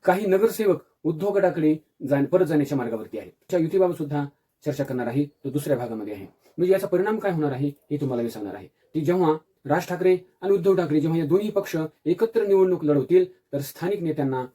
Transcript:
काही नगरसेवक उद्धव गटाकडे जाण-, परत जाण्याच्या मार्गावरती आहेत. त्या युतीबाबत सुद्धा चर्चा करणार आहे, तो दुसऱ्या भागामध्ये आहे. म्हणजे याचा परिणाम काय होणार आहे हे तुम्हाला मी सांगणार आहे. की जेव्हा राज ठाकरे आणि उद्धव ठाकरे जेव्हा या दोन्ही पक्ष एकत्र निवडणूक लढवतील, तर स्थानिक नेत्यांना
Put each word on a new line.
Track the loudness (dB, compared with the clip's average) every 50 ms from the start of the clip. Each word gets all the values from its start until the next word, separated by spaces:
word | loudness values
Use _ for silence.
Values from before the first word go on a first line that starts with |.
| 4
काही | 2 2 2 2
नगरसेवक | 2 2 4 4 2 2 0 2 2 2 0 -2 _ _ _ -6
उद्धव | -6 -4 -2 -4 0 2
गटाकडे | 2 2 2 2 2 2 2 2 0 _ _ _ _ -4 -2
जाण-, | 0 0 2
परत | 2 2 2 2
जाण्याच्या | 4 2 0 0 0 -2
मार्गावरती | -4 -2 -4 -6 -6 -8 -10 -10 -12
आहेत. | -12 -12 _ _ _ -2
त्या | 0 0
युतीबाबत | 0 2 2 2 2 2 2
सुद्धा | -4 -6 -4 -4 -4 -4 -6 _ _ _ _ _ _ _
चर्चा | -6 -4 -4 -6
करणार | -4 -4 -4 -4
आहे, | -2 0 -2 -2
तो | -2 _ _ -12 -6
दुसऱ्या | -6 -4 -2 -2 -2
भागामध्ये | -2 -2 -6 -8 -8 -8 -10 -12
आहे. | -12 -14 -18 _ _ _ _ _
म्हणजे | -2 2 2 2
याचा | 2 2
परिणाम | 0 0 0 0 0 -2 -2
काय | -2 -2
होणार | -2 0 -2 -2
आहे | -2 -2 -4
हे | -4 -4 _ _ _ -6
तुम्हाला | -4 -2 -2 -2 -2 -4
मी | -4
सांगणार | -6 -8 -10 -10 -10
आहे. | -12 -16
की | -20 _ _ _ _ _ -2
जेव्हा | 0 0 2 2 2 2 2 0 _ _ _ _ _
राज | 0 0 0 0
ठाकरे | -4 -6 0 2 2 2 2 -2 _ _ _
आणि | 0 0 0
उद्धव | 2 4 2 2
ठाकरे | 2 2 2 0 0
जेव्हा | 2 2 0 0
या | 2
दोन्ही | 2 2 0 0 0
पक्ष | -2 -4 -4 -2 -4 -4 -6 -6 _ _ _
एकत्र | -2 0 0 0 0 0 -2 2
निवडणूक | 4 4 4 4 4 2 0 2
लढवतील, | 2 2 2 2 4 4 4 4 2 -4 _ _ _ -8
तर | -8
स्थानिक | -8 -8 -10 -6 -4 -4 -4 -2
नेत्यांना | -2 -4 -2 -2 -2 -2 -2 -2 -4 -6